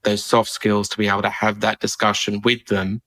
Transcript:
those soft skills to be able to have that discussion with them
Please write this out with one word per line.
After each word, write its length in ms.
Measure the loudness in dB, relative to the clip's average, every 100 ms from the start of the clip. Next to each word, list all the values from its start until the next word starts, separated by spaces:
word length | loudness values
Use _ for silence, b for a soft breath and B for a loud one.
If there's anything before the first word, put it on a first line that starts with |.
those 220 | 0 -2
soft 260 | 2 2 2
skills 380 | -2 0 2 0
to 100 | -2
be 100 | 0
able 140 | 2
to 80 | 0
have 300 | 0 -2 0
that 200 | -2 0
discussion 600 | -4 0 0 0 -2 -2
with 240 | 0 0 -2
them 340 | -2 -2 -6